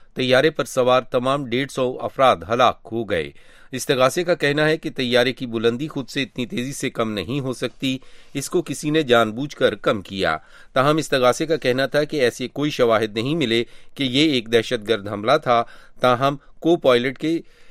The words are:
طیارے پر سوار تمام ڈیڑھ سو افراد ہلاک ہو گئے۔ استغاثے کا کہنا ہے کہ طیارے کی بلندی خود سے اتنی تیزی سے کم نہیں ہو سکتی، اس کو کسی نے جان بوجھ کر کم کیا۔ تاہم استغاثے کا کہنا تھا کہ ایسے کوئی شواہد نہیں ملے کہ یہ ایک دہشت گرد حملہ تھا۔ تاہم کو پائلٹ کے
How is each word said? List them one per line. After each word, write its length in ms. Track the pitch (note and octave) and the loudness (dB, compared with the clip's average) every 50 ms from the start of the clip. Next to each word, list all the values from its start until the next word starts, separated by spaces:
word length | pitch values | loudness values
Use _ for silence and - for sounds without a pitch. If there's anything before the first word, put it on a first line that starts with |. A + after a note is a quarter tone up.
| - - - | -20 -14 -6
طیارے 360 | - C3 B2+ B2+ B2+ C#3+ D#3+ | -4 0 4 4 4 4 2
پر 160 | D#3 - C#3+ | 0 0 -6
سوار 360 | - - C3 B2 B2 B2 B2+ | -4 -2 0 2 4 2 2
تمام 440 | A#2 - - B2+ A#2+ C3 C3+ C#3+ C#3+ | 2 0 -4 -2 0 0 -2 -2 -4
ڈیڑھ 260 | A#2+ A#2+ B2+ C#3 C3+ | -4 -4 -4 -4 -4
سو 260 | - C#3 C3 B2 C3 - | -4 -4 -4 -4 -4 -6
افراد 340 | A#2 A2 - - C3+ B2+ G#2+ E2 E2+ F2 | -8 -8 0 4 4 4 4 2 0 -4
ہلاک 400 | A#2 B2 B2+ A2 - - - - | 0 2 2 2 2 0 -10 -8
ہو 120 | A2+ A#2 A2+ | -6 -6 -4
گئے۔ 280 | F#2+ G2+ E2+ D2+ C#2+ - - - - - - - - | -2 -2 -4 -4 -6 -10 -20 -20 -20 -20 -20 -20 -12
استغاثے 520 | - B2+ - - C#3+ B2 C3 C3+ - F3+ F3 | -10 -8 -2 -2 2 2 2 2 2 0 0
کا 120 | E3+ F3 | 0 0
کہنا 340 | D#3 D#3 C#3+ C#3 D3+ D3+ D#3 | 0 0 0 0 2 2 0
ہے 80 | D#3+ D#3+ | 0 -2
کہ 120 | - D#3+ - | -4 -8 -6
طیارے 380 | - C3 A#2+ A#2+ A#2+ B2 C3 A#2+ | -4 -2 2 2 2 2 2 -2
کی 140 | - C3 A#2+ | -6 -8 -6
بلندی 400 | A2+ A2+ A2 A#2 A#2+ A#2+ D3+ D#3 | -4 0 0 0 0 0 -6 -8
خود 220 | - B2+ A#2+ - | -8 -8 -10 -8
سے 140 | - C#3 C3+ | -6 -6 -6
اتنی 220 | G#2+ - - B2 | -6 -6 -8 -8
تیزی 280 | G#2 G2 A2 B2 C#3 C3+ | -6 -6 -6 -6 -6 -8
سے 160 | - - B2+ | -6 -6 -6
کم 220 | - - A#2 A2 | -4 -4 -4 -4
نہیں 280 | G#2+ G2+ E2+ F#2 C3 C#3+ | -4 -6 -6 -6 -6 -6
ہو 140 | C3 C3 A#2+ | -4 -6 -6
سکتی، 440 | - C3 A#2+ - - - C3+ C3 B2+ - - - - - - - | -6 -6 -8 -8 -4 -4 -4 -4 -4 -8 -16 -20 -20 -20 -12 -10
اس 160 | C#3+ C3+ - | -10 -8 -2
کو 120 | - F3+ | -2 -2
کسی 280 | E3 - C#3 - - D3+ | -2 -2 -6 -6 -4 0
نے 120 | D3+ D#3+ | 0 0
جان 300 | D#3 B2 A#2 A#2 A#2 G#2+ | 4 6 6 6 6 4
بوجھ 240 | G#2+ A#2+ C#3+ D3+ - | 0 -6 -8 -8 -4
کر 200 | - C3 A2+ G2 | 0 0 0 0
کم 260 | G2+ - D3 B2 G2+ | 0 -2 -2 -2 -2
کیا۔ 360 | F2 - G2 F#2+ F2+ E2 D#2 D2+ - - - - - - - | -4 -8 -6 -2 0 0 -2 -2 -6 -14 -20 -20 -16 -6 -2
تاہم 240 | C3+ C3 D3 D3+ D#3+ | 0 2 2 2 0
استغاثے 480 | C#3+ - D3 C3+ B2 B2 A#2+ - E3 | -2 -2 0 2 4 2 2 2 0
کا 100 | D3+ D#3+ | -2 -2
کہنا 300 | C3+ - C3 B2 C3 C3+ | -2 0 0 0 0 -2
تھا 180 | C3 - D3 D3+ | 0 0 -2 -2
کہ 140 | D3 D3+ D3+ | 0 0 0
ایسے 300 | B2+ A#2 - - B2+ A#2 | 0 0 0 -2 -8 -8
کوئی 240 | - - D3 D3+ | -6 -4 -4 -2
شواہد 460 | - - B2+ A#2 A2+ G#2+ A#2 G#2+ G#2 A2+ | 0 2 4 4 4 4 2 0 -2 -4
نہیں 180 | A2 C3+ D#3 | -2 -2 -2
ملے 280 | E3+ C#3+ A2+ A2+ A#2 A#2 - - - - - - | -2 0 0 0 0 0 -2 -8 -20 -20 -16 -8
کہ 80 | - C#3 | -6 -4
یہ 280 | B2+ B2 C3+ D#3 D#3+ | -2 0 2 2 2
ایک 220 | C#3 B2 G#2+ A2 A#2 | 2 0 -2 2 2
دہشت 360 | A2+ A2+ - B2+ A2+ G#2 G2+ | 2 2 2 -4 -6 -2 -2
گرد 180 | A2+ G#2 G2 G#2 | -2 -2 -2 -6
حملہ 240 | A2 G2+ G2+ A#2 C#3+ D#3 - | -8 -4 0 0 0 2 2
تھا۔ 200 | C3+ A#2+ A#2 A#2 - - - - - - - | 2 2 2 2 -2 -8 -20 -20 -18 -8 0
تاہم 360 | - B2+ B2 A#2 C3+ C#3 D3 C#3+ _ - - - | 2 2 2 4 2 0 -2 -2 _ -20 -12 -2
کو 160 | - D#3+ F3 | 2 2 2
پائلٹ 420 | E3+ - C3+ B2 A#2+ A#2+ C3+ B2+ - | 4 6 4 4 4 4 0 -6 -4
کے 240 | D#3 D#3 E3 E3 - - - _ - - | -4 -4 -4 -4 -6 -10 -20 _ -20 -20